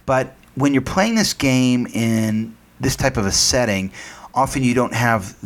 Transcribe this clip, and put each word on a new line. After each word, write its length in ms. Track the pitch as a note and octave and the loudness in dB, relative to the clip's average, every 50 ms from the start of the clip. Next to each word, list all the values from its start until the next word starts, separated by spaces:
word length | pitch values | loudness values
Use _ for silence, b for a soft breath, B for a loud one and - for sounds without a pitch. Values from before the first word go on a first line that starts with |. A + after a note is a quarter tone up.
| - | -4
But 300 | - C3 C3 B2+ B2+ - - - - - | -2 0 0 0 -4 -8 -16 -20 -12 -4
when 180 | C3 C#3 C#3+ C#3 | 0 0 2 2
you're 80 | C3 | 2
playing 340 | B2+ - - F#3 G3+ A3+ A3+ | 0 0 -2 0 0 2 2
this 160 | A3+ G3 - - | 2 0 0 -2
game 540 | - C#3+ C3+ B2+ B2+ B2+ B2+ B2 B2 B2 A#2 - | 0 0 2 2 4 4 2 2 0 0 -2 -4
in 600 | A2 A2+ A2+ A2+ A2+ A2 A2 G#2+ A2 A2+ A2+ - - _ _ _ - | -2 0 0 0 0 0 0 0 -2 -2 -4 -8 -16 _ _ _ -4
this 140 | - C3 - | -4 -2 -2
type 180 | - C#3 C3+ B2+ | 0 0 0 0
of 100 | A#2+ G2 | 0 -2
a 60 | G2 | 0
setting, 640 | E2+ - - - - B2+ B2 A2 G2+ F#2+ F#2+ F#2+ B B B B B B B B - | 0 0 0 2 0 0 0 0 0 -2 -4 -6 B B B B B B B B -2
often 280 | B2+ C3+ C3 - C#3 | -2 0 0 0 0
you 120 | C3 A#2+ A#2 | 0 2 2
don't 200 | B2+ B2 - - | 2 0 0 0
have 440 | A#2 A#2+ A#2+ A2+ A2 F#2 - - - - | 0 2 2 2 2 0 -6 -12 -12 -10